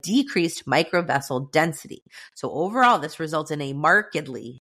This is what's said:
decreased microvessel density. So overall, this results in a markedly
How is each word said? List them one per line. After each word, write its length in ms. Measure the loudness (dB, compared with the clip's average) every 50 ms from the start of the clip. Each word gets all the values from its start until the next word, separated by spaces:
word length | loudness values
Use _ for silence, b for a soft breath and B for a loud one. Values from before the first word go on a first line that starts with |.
| -4
decreased 600 | 0 2 2 2 2 0 0 0 0 -2 -6 -4
microvessel 840 | 0 2 2 2 2 0 -2 0 0 0 -2 -2 -2 -4 -4 -4 0
density. 520 | 2 2 2 2 0 -4 -10 -16 -16 -18 _ B B B B B B
So 120 | -10 -8 -6 -4
overall, 480 | -4 -4 -2 2 4 4 6 4 4
this 180 | 0 -4 -8 -8
results 320 | -6 -4 -4 -4 -4 -4
in 100 | -4 -6
a 120 | -4 -6 -4
markedly 880 | 0 4 4 4 4 2 0 -4 -6 -6 -6 -8 -10 -12 -12 -14 -16